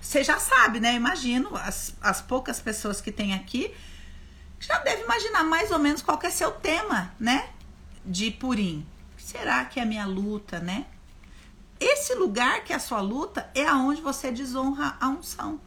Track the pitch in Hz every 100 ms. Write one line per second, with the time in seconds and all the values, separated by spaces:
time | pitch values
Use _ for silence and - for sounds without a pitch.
0 | - 294 269 302 - 370 226 226 233 240
1 | 240 370 254 247 392 349 - - - -
2 | 208 185 - 156 - 247 - 214 214 202
3 | - 208 202 190 190 247 403 - - -
4 | - - - - - - - - - 427
5 | 466 466 427 415 320 320 427 339 285 302
6 | - - 349 - 330 - 311 320 427 233
7 | 180 - 226 262 - - - - - -
8 | 190 180 220 214 262 247 196 156 151 -
9 | - - - 240 - 156 127 - 226 214
10 | 196 190 202 208 208 170 170 196 - -
11 | - - - - - - - - 480 571
12 | 571 508 370 208 247 440 - 240 - 226
13 | 196 247 320 - - 262 285 285 262 294
14 | 311 269 269 240 277 254 269 277 285 -
15 | 254 285 - - - 311